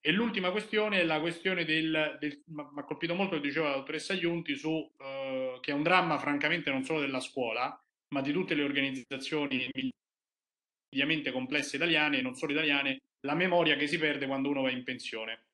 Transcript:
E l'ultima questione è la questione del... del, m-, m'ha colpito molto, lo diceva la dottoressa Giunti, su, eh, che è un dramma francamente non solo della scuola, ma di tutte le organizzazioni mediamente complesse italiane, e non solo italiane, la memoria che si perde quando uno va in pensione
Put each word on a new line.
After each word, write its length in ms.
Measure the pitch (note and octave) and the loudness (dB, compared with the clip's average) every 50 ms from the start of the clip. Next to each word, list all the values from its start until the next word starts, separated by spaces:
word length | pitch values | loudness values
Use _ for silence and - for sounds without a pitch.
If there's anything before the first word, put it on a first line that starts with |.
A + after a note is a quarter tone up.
| - | 4
E 60 | D3+ | 4
l'ultima 400 | D#3+ G3 A#3 A#3 G3 G3 F3+ F3+ | 4 4 2 2 0 0 0 0
questione 500 | F#3 G#3+ G#3 - - G#3+ G#3+ G#3+ G3+ F#3+ | 0 -2 -4 0 0 0 2 2 2 2
è 40 | F3 | 2
la 160 | E3 D#3+ D3+ | 2 2 2
questione 440 | D3+ E3+ E3 - - F#3+ F#3 E3+ E3 | 0 -2 -4 -2 -2 -2 0 0 0
del... 520 | D#3 D#3 D#3+ D#3+ D#3+ D#3+ D#3 D#3 D3+ C#3 - | 0 2 2 2 2 2 2 0 0 -2 -4
del, 240 | D3+ D3+ D3 - _ | -6 -6 -6 -8 _
m-, 280 | - D#3+ D3+ D3 - D3 | -14 -12 -12 -12 -10 -10
m'ha 80 | D3 C#3+ | -12 -6
colpito 320 | - D#3 - - D#3+ F3 | -6 -6 -4 -2 -2 0
molto, 220 | F#3 G3 F#3 E3+ | 0 0 0 0
lo 40 | D#3 | -2
diceva 280 | C#3+ C#3+ C3+ D#3 D#3+ D3 | -2 -2 0 2 2 2
la 80 | C#3 | 0
dottoressa 420 | C3+ C3+ - D3+ D#3 D3 - G3 F#3 | -2 -4 -4 -6 -6 -4 -4 -2 0
Giunti, 380 | E3 E3+ E3+ E3+ D#3+ - C#3+ | 0 0 0 0 -2 -4 -4
su, 360 | C3+ C#3 D#3 D#3+ D#3+ D3+ - _ _ | -2 0 0 0 0 -2 -6 _ _
eh, 600 | C#3 C3+ C3+ C3+ C3+ C3+ C3 C3 C3 B2+ B2+ B2+ | -12 -10 -8 -6 -4 -4 -2 -2 -2 -4 -4 -6
che 100 | - - | -4 -2
è 40 | C#3+ | 0
un 100 | C#3+ D3+ | 2 4
dramma 340 | E3+ F3+ F#3 F3+ E3 D3+ C#3+ | 6 6 6 6 4 2 0
francamente 540 | - C#3+ C#3+ C#3+ D3 D3+ E3 F3 C#3+ D3 C3+ | 2 0 0 2 2 2 2 2 0 0 0
non 100 | C3+ C3 | 0 0
solo 160 | C3 D#3+ D#3 | 0 0 0
della 220 | C#3+ C3+ C3+ C3 | 0 0 0 -2
scuola, 600 | B2 - - C3+ B2+ A#2 A2 A#2+ B2+ C#3+ - - _ _ _ _ _ _ | -4 -4 -4 -4 -2 -2 0 0 -2 -2 -4 -8 _ _ _ _ _ _
ma 120 | - C#3+ | -4 -2
di 120 | C3 C#3 D3 | 0 0 0
tutte 220 | F3+ F#3 - F3 | 0 0 0 0
le 100 | D3 C#3+ | 0 2
organizzazioni 1040 | C#3 C#3 C#3 C#3 C#3 C3 C3 A#2+ _ C#3 C3 C3+ - D#3+ D3+ D3 C#3 C3+ B2+ B2+ B2+ - C3 C3 C3 - _ _ _ _ _ _ _ _ _ _ _ _ _ _ _ _ _ _ _ | 0 2 0 0 0 -2 -4 -8 _ -10 -8 -6 -2 -2 -2 0 0 0 -2 -2 -2 -4 -4 -4 -4 -4 _ _ _ _ _ _ _ _ _ _ _ _ _ _ _ _ _ _ _
mediamente 400 | - C3+ C#3+ D3 D#3+ D#3 C3+ C3+ | -2 0 2 2 2 0 0 -2
complesse 460 | B2+ B2+ B2+ B2 D3 D3 C#3 - - | -2 -2 -4 -2 -2 -2 -2 -2 -2
italiane, 420 | C#3 D#3+ F3 D#3+ D3+ D3+ D3+ C#3+ C3 | 0 2 2 4 4 4 4 2 0
e 20 | |
non 140 | B2+ B2+ B2+ | 0 -2 -4
solo 160 | - - D3+ | -4 -4 -2
italiane, 480 | C#3+ D3 D#3+ D3+ C#3+ C#3 C#3 C3+ C3 C3+ _ _ _ _ | 0 0 2 2 2 2 2 0 -2 -4 _ _ _ _
la 160 | _ C#3 D3 | _ -2 0
memoria 400 | E3 F3+ F#3+ F3+ F3 E3+ D#3 D3 | 2 2 4 4 4 4 4 4
che 100 | C#3 D3 | 2 2
si 100 | C#3+ D3+ | 0 0
perde 300 | E3 D#3 D3+ D3 C#3 C3+ | 2 2 2 0 0 -2
quando 220 | C3 C3+ C3+ C3+ C#3+ | -2 0 0 0 0
uno 140 | C#3+ C#3 C3 | 0 2 2
va 100 | C3 B2+ | 0 0
in 100 | B2+ B2 | -2 -4
pensione 600 | B2+ B2+ B2 - - - A2 A2 A2 A2+ - _ _ | -6 -8 -8 -8 -8 -8 -8 -8 -8 -10 -12 _ _